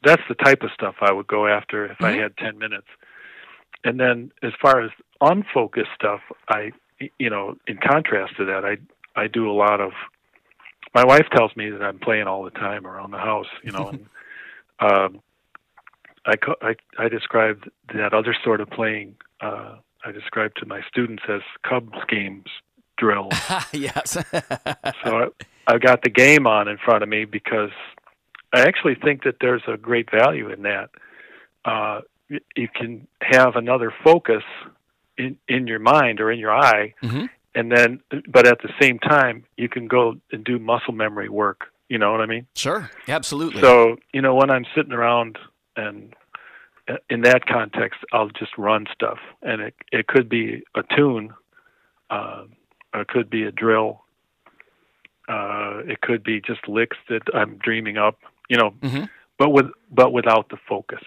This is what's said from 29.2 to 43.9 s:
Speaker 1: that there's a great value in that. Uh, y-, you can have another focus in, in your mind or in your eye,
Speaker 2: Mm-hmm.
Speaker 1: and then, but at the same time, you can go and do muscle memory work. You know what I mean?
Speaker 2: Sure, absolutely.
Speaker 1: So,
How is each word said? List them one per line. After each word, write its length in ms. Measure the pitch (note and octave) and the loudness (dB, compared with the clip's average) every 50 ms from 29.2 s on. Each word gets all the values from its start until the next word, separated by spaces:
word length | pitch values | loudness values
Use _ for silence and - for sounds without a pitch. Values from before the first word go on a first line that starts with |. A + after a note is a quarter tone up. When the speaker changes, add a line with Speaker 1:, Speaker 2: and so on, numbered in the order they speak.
| - | -2
Speaker 1:
that 120 | C#3 B2 _ | -4 -4 _
there's 220 | - B2 B2 A#2 - - | 0 0 0 -2 -2 -6
a 100 | A#2 G#2+ | -8 -8
great 320 | G#2+ A#2 A#2+ A#2+ A2+ - | -4 -2 -2 -2 -2 0
value 400 | - A2 A#2 C#3 D#3 C#3+ A#2 G#2 | 2 4 4 4 2 0 -6 -8
in 140 | G2+ G2+ G2+ | -12 -8 -6
that. 260 | G2+ G2+ G2 - - _ - - - - - - - - - - _ _ _ _ | -6 -4 -4 -8 -12 _ -20 -20 -20 -20 -20 -20 -20 -20 -20 -20 _ _ _ _
Uh, 380 | - A2+ A2 G#2+ G#2+ G#2+ G#2+ A2 _ _ _ _ _ | -6 -4 -4 -4 -4 -6 -8 -12 _ _ _ _ _
y-, 100 | D3+ - _ _ - | -14 -14 _ _ -6
you 120 | - A#2+ A2+ - | -6 -6 -6 -6
can 340 | - - A#2 A#2+ A2 - _ _ _ | -8 -10 -10 -10 -14 -18 _ _ _
have 340 | - - C3+ B2+ C3 B2+ A#2 | -2 2 4 6 6 4 2
another 380 | B2 A#2 A#2+ B2 C3 A#2+ A2+ - - - | 0 -2 -2 -2 -2 -2 -4 -8 2 6
focus 400 | D#3 E3 F3 - - A2+ A2 - - - - - - _ _ _ _ _ _ _ _ _ - | 6 6 6 4 0 0 0 -2 -10 -18 -18 -20 -20 _ _ _ _ _ _ _ _ _ -10
in, 200 | B2+ C3 C3+ _ _ - | -8 -8 -8 _ _ -4
in 180 | C3 C3 B2+ A#2 | -4 -4 -2 -4
your 120 | A2+ A2 | -6 -2
mind 400 | G#2+ A#2+ C#3 D3+ C#3+ B2 A2 G#2 | 2 4 4 4 4 2 0 -2
or 120 | A2 A2 | -2 -2
in 80 | A#2 A#2+ | -2 -2
your 120 | G#2+ G#2+ G#2+ | -2 0 2
eye, 380 | B2 C#3+ C3 A2+ G#2 G#2 G#2+ _ _ - | 4 4 4 4 4 2 -4 _ _ -10
Speaker 2:
Mm-hmm. 220 | A#2 A2+ C#3 G#3 B3+ - _ _ _ _ | -8 -6 -6 -8 -8 -12 _ _ _ _
Speaker 1:
and 160 | B2 A#2 A#2 | -6 -2 2
then, 300 | A#2+ A#2+ A#2+ A#2 B2 B2+ _ _ - C#3+ - - | 4 4 4 4 2 -4 _ _ -12 -12 -12 4
but 180 | B2 B2+ A#2+ B2 | 4 6 6 6
at 140 | A#2+ A#2 | 4 4
the 80 | - G#2 - - | -2 -14 -2 2
same 180 | C#3+ C3+ B2+ A#2 | 2 2 2 0
time, 440 | - - D3+ D3 C3+ B2 A2+ A2+ - _ _ - | 0 2 2 4 2 2 -2 -6 -14 _ _ -8
you 100 | - A#2+ | -8 -6
can 180 | - B2+ A#2+ A2+ | -6 -8 -6 0
go 280 | B2 B2 B2 A2+ A2+ C3 _ _ | 2 2 2 2 0 -4 _ _
and 120 | - A2 G#2+ | -14 -12 -6
do 160 | B2 B2 A#2 | -4 -4 -4
muscle 340 | A2+ A2 A#2 A#2+ - - A#2+ | -2 -2 -2 -2 -2 -6 -6
memory 360 | A2 A2 G#2+ G#2 G#2 G2+ G#2 | -4 -4 -4 -4 -6 -10 -6
work. 360 | G#2 G#2 G#2 G2+ F#2+ _ - - _ _ _ _ | -2 -2 0 -2 -2 _ -14 -20 _ _ _ _
You 80 | B2+ A2+ | -4 0
know 140 | G#2+ G2+ | 0 0
what 100 | A2 A2 | 0 0
I 40 | A2 | -2
mean? 200 | A2 A2+ A#2 B2 _ _ | -4 -4 -8 -10 _ _
Speaker 2:
Sure, 340 | - - C3+ E3+ G#3+ F3 A#2+ - - - - | -6 -4 -4 -4 -4 -6 -10 -16 -18 -8 -6
absolutely. 540 | C3+ D#3 C3+ - - C#3+ D#3+ E3 - G#2 | -6 -6 -4 -6 -6 -4 -4 -4 -2 4
Speaker 1:
So, 360 | C#3+ C3 B2 A#2+ A#2 A2+ | 6 8 8 8 8 6